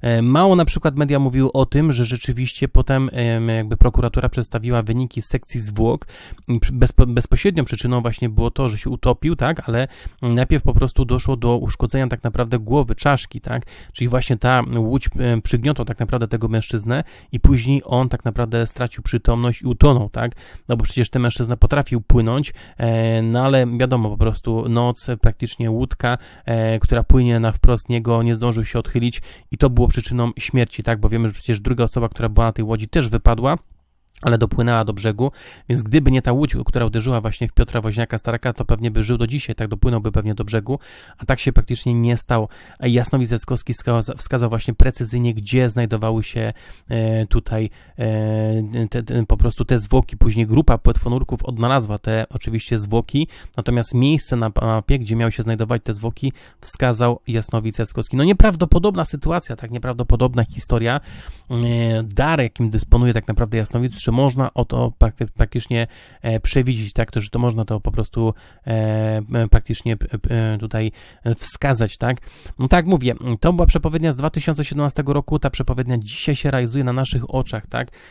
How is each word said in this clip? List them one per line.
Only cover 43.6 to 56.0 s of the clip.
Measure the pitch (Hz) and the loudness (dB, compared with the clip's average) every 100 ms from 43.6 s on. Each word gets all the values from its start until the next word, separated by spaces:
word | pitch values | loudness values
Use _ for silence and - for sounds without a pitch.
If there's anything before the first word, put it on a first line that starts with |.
| - | -4
wskazał, | 120 - 117 107 - | -6 0 -2 -2 -8
wskazał | - 131 117 | -4 -2 0
właśnie | 113 - | -2 -4
precyzyjnie, | 110 135 - 113 123 120 | -4 -4 -4 -6 -2 -2
gdzie | 107 101 123 127 | -4 -2 -2 0
znajdowały | 113 113 110 110 113 | -2 -4 -4 -4 -4
się, | 107 117 110 - - - _ | -6 -6 -8 -10 -18 -20 _
e, | 117 110 110 110 | -4 -2 -2 0
tutaj, | 127 - 110 110 - - - | -2 -2 -6 -6 -10 -20 -8
e, | 113 110 107 110 110 110 107 117 113 | -4 -2 -2 -2 -2 -2 -4 -4 -4
te, | 123 | -6
te, | 110 123 110 | -4 -4 2
po | - | 4
prostu | 123 - | 2 0
te | - 123 | 0 0
zwłoki. | 104 131 - 110 | 4 2 2 4
Później | 117 107 110 | 4 6 2
grupa | 113 160 117 | 4 6 6
płetwonurków | - 117 120 123 - 123 | 6 4 0 -2 -2 -4
odnalazła | - 117 117 135 107 104 | -4 -2 0 0 0 -6
te | - 110 113 | -4 -4 -4
oczywiście | 120 - 113 - 117 | -6 -6 -6 -2 -4
zwłoki, | 101 113 - 143 160 - - - | 0 -2 0 -2 -2 -6 -12 -8
natomiast | 117 120 113 | -2 -2 0
miejsce | 123 135 156 - 120 | 0 2 2 -2 -2
na | 113 - | -2 -2
mapie, | 113 110 - 139 | 0 -2 2 0
gdzie | 107 113 | 2 0
miały | 117 | 0
się | - | -2
znajdować | 110 113 110 120 | -4 -4 -2 -4
te | - | -4
zwłoki, | 101 | -6